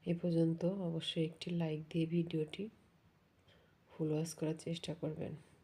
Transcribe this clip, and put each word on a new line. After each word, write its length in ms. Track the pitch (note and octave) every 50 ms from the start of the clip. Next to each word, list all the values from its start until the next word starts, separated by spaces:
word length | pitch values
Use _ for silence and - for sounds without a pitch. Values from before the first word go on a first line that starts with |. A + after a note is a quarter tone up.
| _
এ 60 | F3+ E3+
পর্যন্ত 480 | E3+ - F3+ E3+ E3 E3 E3 E3 E3 E3+ E3+ F#3+ G3+ F#3 E3+
অবশ্যই 360 | E3 E3 D#3+ - - E3+ D#3+
একটি 240 | D#3+ E3 - - -
লাইক 300 | F3 E3+ E3+ D#3+ D#3 D3+ D#3+ -
দিয়ে 180 | - E3+ E3
ভিডিওটি 580 | D#3+ E3 F3 E3 E3 E3+ D#3+ D#3 D#3 - - G3+ A3 - - _ _ _ _ _ - _ _ _ _ _ _ _ _ - - _ _ _ _ _ _ -
ফুল 160 | - E3 D#3
ওয়াচ 200 | D3+ D3+ D#3+ E3 -
করার 240 | - D#3+ D#3 D#3+ D#3+
চেষ্টা 340 | - - E3 E3 - - D#3
করবেন। 400 | - - D3+ D#3 D#3+ E3+ - - D3 - - - -